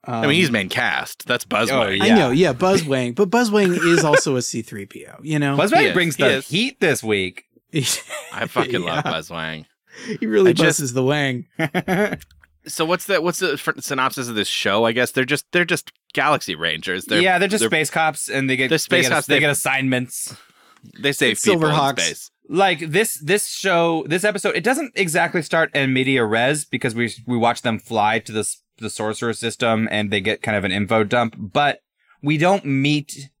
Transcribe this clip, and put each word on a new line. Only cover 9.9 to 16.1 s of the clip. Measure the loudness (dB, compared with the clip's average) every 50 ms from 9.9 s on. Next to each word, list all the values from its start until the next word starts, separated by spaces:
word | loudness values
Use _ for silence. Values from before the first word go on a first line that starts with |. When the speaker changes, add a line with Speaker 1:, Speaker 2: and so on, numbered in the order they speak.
| -20 -18 -12 -12 -8 -6
Speaker 1:
He | -4
really | 0 2 4 4 4
Speaker 2:
I | 4
just | 4 4 2 2 0
Speaker 1:
buzzes | -4 -2 -2
the | 0 0
wang. | 2 2 0 0 -2 -2 -4 -8 _ _ -6
Speaker 3:
<laughs> | -6 -2 _ -4 -2 -2 0 0 0 -2 -4 -8 -12 _ -20 _ _ _ _ _ _ -14
Speaker 2:
So | -4 -4 0
what's | 0 0 -2 0
the, | 0 0 0 0
what's | 0 -2 0
the | -2 -2 -2
fr-, | -2 -4 -6 -6 -6
synopsis | -6 -6 -2 0 -2 -2 -2 -4 -8 -4
of | -2
this | -2 -2 -2
show? | -2 -2 0 2 2 4 4
I | 2
guess | 2 2 0 0 2
they're | -2 0
just, | 0 0 -4 -4 _ 0
they're | 0 0
just | 0 -2 -4 -4 -10 _ _ _ _